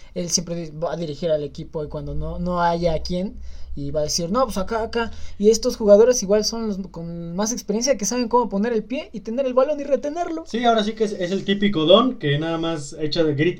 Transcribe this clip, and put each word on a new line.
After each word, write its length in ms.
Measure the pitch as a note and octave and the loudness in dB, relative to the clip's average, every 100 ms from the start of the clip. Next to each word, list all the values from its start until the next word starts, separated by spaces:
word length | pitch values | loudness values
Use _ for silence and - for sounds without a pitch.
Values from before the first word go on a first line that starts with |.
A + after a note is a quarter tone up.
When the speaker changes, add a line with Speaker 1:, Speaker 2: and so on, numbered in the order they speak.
| - F3+ | -12 -8
Speaker 1:
él 140 | F3 | -4
siempre 260 | - E3 E3+ | -2 -2 -8
di-, 160 | D#3+ | -8
va 220 | D3+ E3 | -6 -4
a 20 | E3 | -4
dirigir 340 | D#3+ C#3+ E3+ | -6 -4 -2
al 120 | D3+ | 0
equipo 400 | C#3+ D#3 D#3 E3 | -2 -10 -10 -8
y 60 | D3+ | -8
cuando 260 | D3+ C#3+ D3 | -8 -6 -4
no, 240 | D#3 F3 | -4 -4
no 220 | F3 F3 | -2 0
haya 360 | E3+ E3+ E3+ D#3 | 0 2 0 0
quien, 320 | - F3+ G3+ - - - - - | -2 -2 -4 -6 -10 -8 -6 -6
y 140 | C#3+ | -4
va 80 | D3+ | -2
a 40 | |
decir, 280 | D3+ - E3+ | -2 -2 -2
"No, 140 | A#3 B3+ | 0 0
pues 120 | G3 | 0
acá, 260 | F#3 A3+ | -2 -2
acá", 280 | A3 A#3 A3+ - - - | -2 -2 -4 -6 -8 2
y 120 | G3+ | 4
estos 260 | A3 B3 B3 | 4 2 2
jugadores 480 | G#3 G3+ B3 B3 | 8 8 8 4
igual 220 | F#3 G#3 G#3 | 2 2 2
son 220 | A3+ A3 | -2 -4
los 80 | F#3+ F#3 | -4 -8
con 440 | F3 E3+ E3+ E3+ F3 | -10 -10 -10 -8 -4
más 160 | A3 | -4
experiencia 460 | A#3+ - G#3 C#4+ C4+ | -4 -4 0 0 0
que 80 | G3 | 0
saben 240 | B3 A#3+ | -2 2
cómo 180 | B3 A#3 | 2 2
poner 240 | G3 A#3 | 0 0
el 140 | A3+ G#3+ | 0 -2
pie 240 | C4+ - | -6 -8
y 80 | G#3+ | -10
tener 260 | A3+ A#3+ C4+ | -6 -2 0
el 80 | |
balón 240 | B3 C#4+ D4 | 2 2 0
y 20 | |
retenerlo. 600 | C#4+ C4 D4 E4 F4 D#4+ - | 0 -2 0 -4 -4 -6 -6
Speaker 2:
Sí, 160 | A3+ | 0
ahora 180 | A#3+ A3 | 2 4
sí 120 | G#3 | 0
que 100 | G#3+ | -2
es, 80 | G#3 | -2
es 200 | G3 F3 | -2 -2
el 120 | F#3+ | -2
típico 400 | E3 G3+ G3+ D#3+ | 0 2 2 2
don 340 | D#3 G3+ B3+ - | 8 8 6 0
que 220 | D3 D3 | -2 0
nada 180 | E3 E3 | -2 -2
más 380 | E3 D#3+ C#3 D3 | -2 -4 -8 -6
echa 220 | D3+ E3+ D#3 | -2 0 0
de 100 | C#3 | 2
grit-, 240 | E3+ | 0